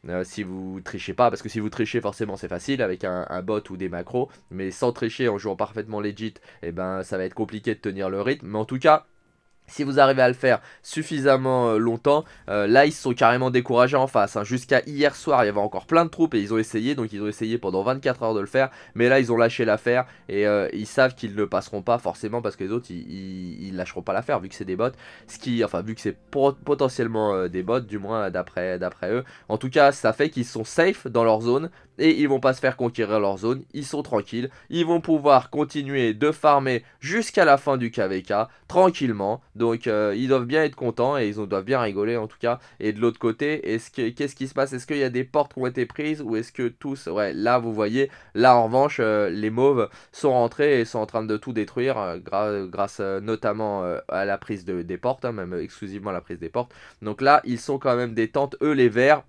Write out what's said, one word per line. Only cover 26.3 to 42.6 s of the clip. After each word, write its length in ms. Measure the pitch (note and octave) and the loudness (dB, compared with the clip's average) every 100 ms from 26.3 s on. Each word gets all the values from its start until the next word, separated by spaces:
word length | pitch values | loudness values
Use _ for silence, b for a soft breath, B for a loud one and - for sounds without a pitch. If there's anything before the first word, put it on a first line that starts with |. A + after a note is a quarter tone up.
| C#3+ C#3 | 2 2
potentiellement, 840 | C#3 - C#3+ C3+ B2+ A#2 A2+ G#2+ F#2+ | 2 -2 0 0 0 -2 0 0 0
euh, 120 | F2+ | -2
des 140 | F2+ | -4
bots, 200 | F#2 B2 | -2 -4
du 180 | A2 G#2 | -4 -10
moins 320 | G2 A2+ G2 | -4 -4 -2
d'après, 480 | F#2 F2+ - F2+ F2+ | -4 -6 -6 -6 -4
d'après 320 | F2+ - F2+ | -6 -6 -4
eux. 120 | A#2+ C3 B - | -4 -6 B -6
En 100 | G#2+ | -6
tout 100 | C3 | 0
cas 220 | C#3 C#3 | 6 6
ça 220 | C#3 A2+ | 6 -2
fait 180 | - D3+ | 0 -2
qu'ils 140 | C3 A#2+ | -2 -6
sont 180 | A2+ | -6
safe 420 | A2 - E3+ - C3 | -6 2 2 0 -2
dans 180 | A#2 | 2
leur 180 | A2+ A2 | 4 4
zone 280 | A#2 B2+ E3 b b - | 2 0 -2 b b 2
et 220 | D#3+ D3+ | 4 4
ils 80 | D3 | 2
vont 100 | C3 | 2
pas 140 | C3 | 2
se 80 | B2+ | 2
faire 160 | C3 - | -2 0
conquérir 420 | A#2+ A#2 G#2 G#2+ | -4 -2 0 2
leur 180 | G2+ F#2+ | 2 0
zone, 240 | A2 C3+ C3 | -2 -4 -6
ils 120 | C#3+ C3+ | -12 -8
sont 160 | D3 | -8
tranquilles, 480 | C3 A2+ G2+ A2+ B2+ B B | -2 -2 -2 -6 -8 B B
ils 140 | E3 E3 | -2 2
vont 160 | E3+ | 0
pouvoir 500 | E3 D#3 C#3+ C3+ - | 2 2 6 6 4
continuer 640 | D3 D3 D3+ C#3 C#3 A#2 G#2+ | -4 -4 -4 -4 0 0 2
de 160 | D3 | 0
farmer 520 | D3+ D3+ C#3+ C3 A#2+ b b | 4 4 4 2 -2 b b
jusqu'à 440 | C#3 G#3 G#3+ - E3 | -4 -4 0 4 6
la 120 | C#3 | 6
fin 200 | C#3+ C3+ | 4 0
du 140 | A#2 | -2
K 80 | A#2 | -2
V 240 | F#2+ F#2+ | -2 -2
K 100 | F2+ G2+ A2+ b _ | -2 -2 -2 b _
tranquillement, 760 | F3 F#3 E3+ C3 G#2+ G2 A#2 _ G#2 | 4 4 4 -4 -2 -2 -4 _ -2
donc, 320 | A#2 A#2 B2 | 0 0 -2
euh, 260 | G#2+ G#2+ G2+ | 0 0 0
ils 140 | C3 | 2
doivent 160 | C3+ A#2+ | 2 2
bien 180 | D3+ | 2
être 140 | D3+ C3 | 0 0
contents 400 | B2 A2+ B2 C#3+ | -4 0 0 2
et 100 | G#2+ | -2
ils 140 | G#2 | -4
ont, 40 | G2+ | -4
doivent 200 | G2 G2 | -4 0
bien 160 | C3 | 0
rigoler 340 | A2+ G2 G#2 A#2 | 0 -2 -2 -2
en 120 | A2 | -6
tout 100 | - | -4
cas. 200 | A#2 B2 | -2 -2